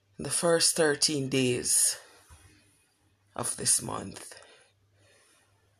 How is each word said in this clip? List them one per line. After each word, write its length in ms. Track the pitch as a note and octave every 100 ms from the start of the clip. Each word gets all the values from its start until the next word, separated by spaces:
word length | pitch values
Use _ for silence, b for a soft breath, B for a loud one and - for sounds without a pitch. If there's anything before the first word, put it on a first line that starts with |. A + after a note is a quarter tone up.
| _ -
in 60 |
the 60 | D3+
first 440 | - E3+ E3 -
thirteen 540 | - D#3 C#3+ - D3 C3
days 720 | C3+ B2+ A#2+ - - - - B B B B B B B B B _ _ _ _ -
of 200 | A#2+ -
this 260 | B2 -
month, 520 | B2+ G#2+ G2 - - - B B B _ _ _ b b b b b b b b